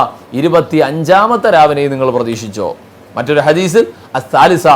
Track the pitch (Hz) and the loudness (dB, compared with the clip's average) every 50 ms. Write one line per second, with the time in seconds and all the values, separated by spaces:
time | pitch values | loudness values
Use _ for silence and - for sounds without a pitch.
0 | 131 - - - - - 117 127 147 170 165 170 151 - 160 156 139 135 151 165 | 2 0 -4 -12 -18 -12 -6 -4 -2 0 2 0 0 0 0 -2 0 -2 -2 -4
1 | 160 143 185 196 208 226 240 214 214 226 185 160 151 151 147 143 143 139 139 131 | 0 2 2 2 2 2 0 0 0 2 4 4 4 2 2 0 -4 -4 -4 -2
2 | 131 131 120 123 117 117 117 107 113 107 98 107 95 78 - - - - - - | -2 -2 -2 -2 -2 -4 -6 -8 -10 -10 -10 -8 -8 -8 -8 -10 -16 -20 -20 -20
3 | - - - 117 123 131 151 147 139 151 151 175 190 175 156 226 233 - - - | -20 -14 -12 -8 -6 -2 -2 0 2 0 0 0 0 0 0 0 0 -2 -4 -16
4 | - - - 131 - - - 131 147 175 180 160 - 156 139 | -16 -10 -10 -10 -8 -2 0 2 2 2 2 2 2 2 2